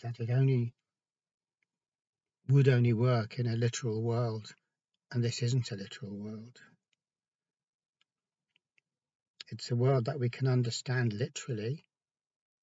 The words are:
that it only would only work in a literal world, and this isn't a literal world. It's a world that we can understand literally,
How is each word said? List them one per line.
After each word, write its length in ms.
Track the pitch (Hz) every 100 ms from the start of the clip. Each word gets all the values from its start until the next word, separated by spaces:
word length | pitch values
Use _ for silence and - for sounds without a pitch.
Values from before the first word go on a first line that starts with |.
that 180 | 120 120
it 80 | 117
only 440 | 123 135 131 120 - _ _ _ _ _ _ _ _ _ _ _ _ _ _ _ _ -
would 220 | 139 135
only 240 | 123 120
work 440 | 113 123 120 104 -
in 100 | 120
a 80 | 113
literal 440 | 117 - 123 110
world, 480 | 117 117 120 110 104 - _ _ _ _ _
and 100 | 123
this 220 | 120 -
isn't 280 | 120 127 117
a 40 | 101
literal 400 | 98 - - 101
world. 420 | 104 110 117 123 - _ _ _ _ _ _ _ _ _ _ _ _ _ _ _ _ _ _ _ _ _ _ _ _ _ _ _ -
It's 200 | 113 -
a 60 | 120
world 300 | 127 135 117
that 160 | 151
we 80 | 120
can 180 | - 131
understand 640 | 127 117 - - 127 120
literally, 720 | 104 143 - - 110 110 156 - _ _ _ _ _ _ _